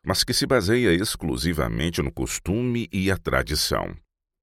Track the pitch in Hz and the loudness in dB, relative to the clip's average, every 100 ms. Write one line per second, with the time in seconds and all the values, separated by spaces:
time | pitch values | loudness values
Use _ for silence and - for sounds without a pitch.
0 | - 92 - 123 - 131 92 120 117 87 | -4 -2 0 0 2 2 4 4 4 4
1 | 107 - 82 60 80 80 60 55 82 85 | 2 -4 -4 -2 -2 -2 -2 -2 -2 -2
2 | 69 - 60 - - 104 123 120 117 101 | -2 -2 -6 -4 -2 0 0 -2 -2 0
3 | 92 90 - 64 60 76 - 57 50 50 | 2 0 0 0 0 0 0 -2 -2 -8
4 | - _ _ _ | -18 _ _ _